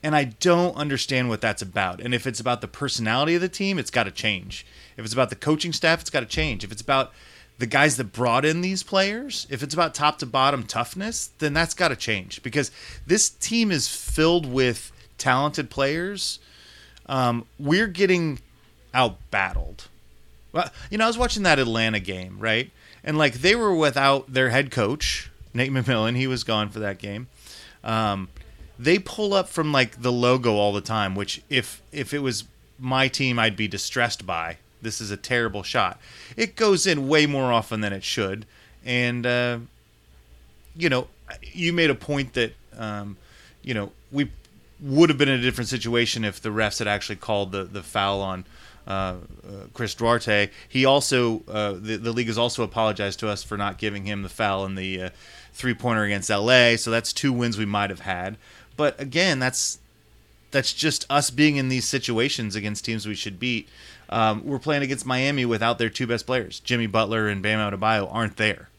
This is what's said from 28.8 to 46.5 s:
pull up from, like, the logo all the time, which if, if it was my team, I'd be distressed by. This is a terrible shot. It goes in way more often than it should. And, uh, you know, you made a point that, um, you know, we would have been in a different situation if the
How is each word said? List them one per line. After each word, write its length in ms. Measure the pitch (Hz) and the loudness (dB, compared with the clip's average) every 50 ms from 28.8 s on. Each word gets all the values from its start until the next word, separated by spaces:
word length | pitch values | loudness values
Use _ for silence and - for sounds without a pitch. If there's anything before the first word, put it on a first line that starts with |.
| 120 151 175 202 | 2 2 2 2
pull 360 | 190 - - - 214 202 196 | 0 -6 -6 -4 -2 2 2
up 140 | 196 185 - | 0 0 0
from, 240 | - 170 156 151 | -2 -2 0 2
like, 280 | 147 135 127 110 - 117 | 4 2 2 2 -2 -4
the 120 | 117 127 | -2 0
logo 420 | 123 120 120 123 127 131 120 117 107 | 2 4 4 4 4 4 4 2 4
all 180 | 104 101 104 | 4 4 2
the 80 | 101 101 | 2 0
time, 340 | 98 - 110 110 104 95 95 | -4 -2 -2 -2 0 -2 -2
which 280 | 98 101 - - - - _ | -4 -4 -6 -6 -10 -8 _
if, 320 | 147 127 113 - - - - _ | -2 -2 -2 -2 -12 -16 -20 _
if 220 | - 147 127 - 143 | -8 -8 -6 -4 -4
it 60 | 147 | -2
was 240 | 139 131 113 101 - - _ _ _ _ _ - | -2 -2 -2 -4 -8 -10 _ _ _ _ _ -10
my 300 | 127 127 131 131 135 131 | -4 -2 2 2 2 0
team, 300 | - - 139 131 120 117 | 0 0 0 0 2 2
I'd 180 | 113 113 101 | 2 2 2
be 120 | 87 107 101 | 0 -4 -4
distressed 560 | 98 95 - - - 127 120 120 - - 95 | -4 -6 -8 -4 0 0 0 0 0 -6 -6
by. 300 | 92 90 82 82 85 85 - _ _ _ _ | -6 -4 -4 -4 -6 -8 -12 _ _ _ _
This 200 | - 110 104 - | -10 -8 -8 -8
is 100 | 113 101 | -6 -8
a 60 | 104 | -8
terrible 460 | - - - 127 120 117 113 95 101 | -8 -4 -2 0 0 0 0 -2 -6
shot. 380 | 92 - - 123 98 90 - - - - - - - - - | -8 -2 0 0 0 0 -2 -8 -20 -20 -20 -20 -20 -14 -4
It 200 | - 226 208 - | -4 -4 -4 0
goes 300 | - 226 208 196 165 - | 2 4 4 4 4 4
in 220 | 190 165 147 135 135 | 2 2 0 2 4
way 180 | 156 151 151 | 6 6 6
more 260 | 143 143 139 135 127 | 4 2 0 2 4
often 300 | 117 117 110 - 117 107 | 2 2 2 0 -4 -2
than 100 | 107 101 | -2 -2
it 120 | 98 95 - | -4 -4 -6
should. 420 | - - - 104 95 98 107 110 - _ - - - - - - | -4 -2 -2 -2 -2 -2 -6 -10 -18 _ -20 -20 -20 -20 -16 -6
And, 420 | 123 123 123 123 123 120 120 117 | -2 0 0 0 0 -2 -2 0
uh, 320 | 123 123 123 123 123 120 117 117 - _ _ _ _ _ _ _ _ - - _ _ - - - - - - - - - | 0 2 2 2 0 -2 -4 -8 -14 _ _ _ _ _ _ _ _ -20 -20 _ _ -20 -20 -20 -20 -20 -20 -20 -20 -8
you 120 | 160 170 165 | -2 0 2
know, 200 | 131 127 127 - - - - - - - | 2 2 0 -4 -14 -20 -20 -20 -18 -18
you 300 | - - - 185 170 170 | -18 -14 -8 -2 0 0
made 180 | 170 175 165 151 | 2 4 4 4
a 40 | 131 | 2
point 380 | - - - 147 143 135 127 - | 0 -2 -4 -2 -2 -2 -2 0
that, 200 | 127 117 110 - - - - - | 0 0 0 -2 -14 -20 -20 -12
um, 400 | 110 113 107 104 104 101 101 98 - - - - - - - - _ | -10 -8 -6 -6 -6 -8 -10 -12 -14 -18 -20 -20 -20 -20 -20 -20 _
you 120 | - 131 123 | -8 -6 -4
know, 180 | 107 101 95 - - - - | -4 -4 -6 -10 -20 -20 -6
we 180 | 135 143 143 - - - - - - - - - - - | -2 -2 -2 -2 -4 -16 -20 -20 -20 -20 -20 -20 -20 -12
would 280 | 147 139 135 147 170 160 | -6 2 8 8 8 8
have 100 | 147 131 | 8 4
been 100 | 147 135 | 4 4
in 120 | 135 123 | 4 4
a 20 | |
different 260 | 120 127 123 - 120 107 | 2 0 0 0 -4 -4
situation 560 | 127 120 101 117 117 120 120 113 - 117 110 | -4 -4 -2 2 2 2 2 2 0 -2 -2
if 160 | 104 95 - | -4 -4 -4
the 80 | - 107 | -6 -4